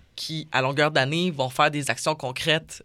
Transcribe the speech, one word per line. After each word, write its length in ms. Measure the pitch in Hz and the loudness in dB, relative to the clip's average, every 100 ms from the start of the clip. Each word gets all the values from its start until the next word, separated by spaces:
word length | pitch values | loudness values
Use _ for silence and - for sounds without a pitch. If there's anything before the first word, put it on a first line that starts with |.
| - - | -20 -12
qui, 320 | - 160 151 | -8 -8 -2
à 80 | 127 | 0
longueur 300 | 131 143 151 | 0 2 2
d'année, 400 | 151 131 160 180 | 4 2 0 -2
vont 180 | 143 131 | 0 -2
faire 220 | 127 151 | 2 2
des 200 | 147 139 | 2 -2
actions 240 | 143 - 156 | -2 -2 -2
concrètes, 680 | 131 131 160 156 - - | -4 -4 0 0 0 -16